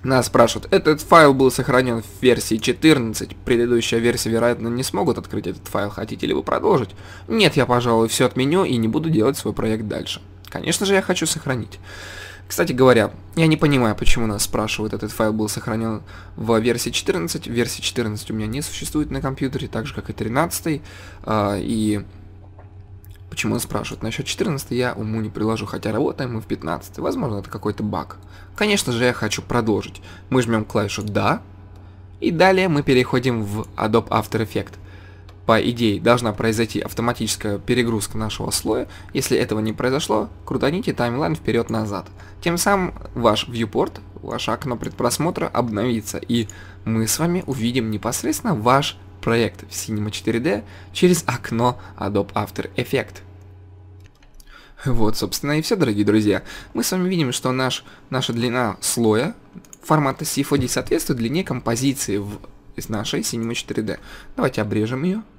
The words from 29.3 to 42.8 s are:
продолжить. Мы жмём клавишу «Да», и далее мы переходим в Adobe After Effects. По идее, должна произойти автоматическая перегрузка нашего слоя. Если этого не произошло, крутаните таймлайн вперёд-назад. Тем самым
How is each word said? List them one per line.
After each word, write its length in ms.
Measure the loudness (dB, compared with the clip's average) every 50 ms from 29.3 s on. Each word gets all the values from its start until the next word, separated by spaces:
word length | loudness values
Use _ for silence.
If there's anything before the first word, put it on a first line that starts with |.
| -4 -6
продолжить. 600 | -4 0 0 0 2 2 0 0 0 -6 -14 -16 -18 -18 -18 -18 -8 0
Мы 120 | 2 2
жмём 240 | 2 4 0 0 0
клавишу 380 | 0 0 0 0 0 -4 -6 -6
«Да», 380 | -2 -2 0 2 2 0 0 -4 -16 -20 -20 -20 -20 -20 -20 -20 -20 -20 -20 -20 -20 -10 -2
и 120 | -2 0
далее 360 | 4 6 6 6 6 6 4
мы 160 | 2 2 2 4
переходим 600 | 4 4 4 4 4 2 2 2 2 0 0 -2
в 220 | -2 -4 -6 -6 -8 -6
Adobe 320 | -4 -2 2 2 2 2 2
After 360 | 0 0 0 0 -2 -4 -4
Effects. 280 | -2 -4 -6 -6 -6 -12 -18 -18 -18 -18 -20 -20 -20 -20 -20 -20 -20 -20 -6 2
По 160 | 4 4 4
идее, 400 | 4 2 0 2 2 2 2 2
должна 320 | 4 4 4 4 2 -2 -2
произойти 480 | 0 0 0 2 0 -2 0 -2 -6
автоматическая 760 | -6 -4 -4 -2 -2 -2 0 -2 -2 -4 -4 -4 -2 -4 -4
перегрузка 600 | -4 0 0 2 2 2 2 0 -2 -2 -4 -4
нашего 340 | -4 -4 -4 -4 -4 -4 -4
слоя. 380 | -4 -2 -2 0 -2 -2 -2 -6 -10 -18 -18 -6 -4
Если 240 | -4 0 2 2
этого 240 | 2 2 0 0 -2
не 100 | -2 -2
произошло, 580 | -2 0 0 0 0 0 0 0 0 0 0 -4 -8 -16 -8
крутаните 480 | -6 -4 0 0 0 0 0 -2 -4 -2
таймлайн 420 | 0 -2 -2 0 -2 -2 -2 -2
вперёд-назад. 760 | -2 -2 0 0 0 0 0 -2 -2 -2 -2 -4 -6 -8 -10 -16 -18 -18 -18 -18 -4
Тем 160 | -2 -2 -2
самым 360 | 0 2 2 2 2